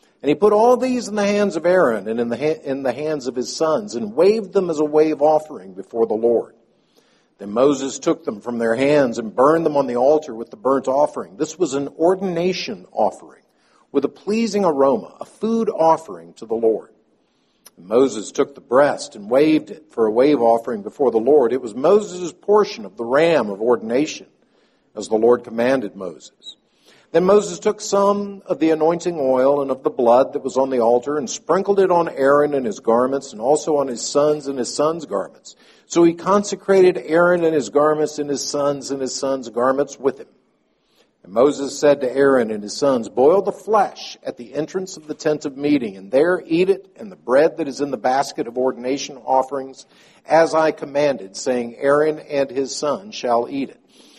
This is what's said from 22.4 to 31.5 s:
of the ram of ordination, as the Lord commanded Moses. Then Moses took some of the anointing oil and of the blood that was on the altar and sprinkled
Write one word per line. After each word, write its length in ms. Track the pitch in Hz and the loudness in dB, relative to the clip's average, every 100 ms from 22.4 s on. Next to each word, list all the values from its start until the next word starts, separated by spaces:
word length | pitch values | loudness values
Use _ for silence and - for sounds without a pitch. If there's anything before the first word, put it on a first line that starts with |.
| - 208 202 - 98 | 0 2 2 -4 -14
of 100 | - | -10
the 100 | 117 | -2
ram 440 | 135 165 156 107 | 2 2 2 0
of 100 | 98 | -2
ordination, 680 | 113 117 110 123 156 - - _ _ _ _ _ _ 107 | 0 0 0 -2 -2 -6 -18 _ _ _ _ _ _ -14
as 120 | 101 | -4
the 80 | 110 | 2
Lord 280 | 117 120 | 4 2
commanded 520 | 120 113 120 135 104 95 | 0 -2 0 0 -4 -10
Moses. 640 | 92 78 - _ - - _ _ _ _ _ | -14 -14 -20 _ -20 -20 _ _ _ _ _
Then 140 | 160 185 | 0 4
Moses 320 | 208 202 170 | 4 2 -4
took 240 | 214 208 | -4 -4
some 640 | - 196 202 202 202 196 - | -2 0 2 0 -4 -12 -8
of 140 | 143 | -2
the 100 | 160 | 0
anointing 480 | 160 156 170 175 170 | 2 2 0 -4 -2
oil 440 | 131 131 131 143 | 0 2 2 2
and 80 | 135 | 0
of 100 | 131 | -4
the 80 | 151 | -4
blood 440 | - 117 123 135 | 0 4 6 4
that 100 | 143 | -2
was 140 | 131 123 | -4 -2
on 120 | 135 | 0
the 100 | 131 | 2
altar 380 | 113 120 135 147 | 4 2 0 -4
and 100 | 120 | -6
sprinkled 520 | - - | -10 -2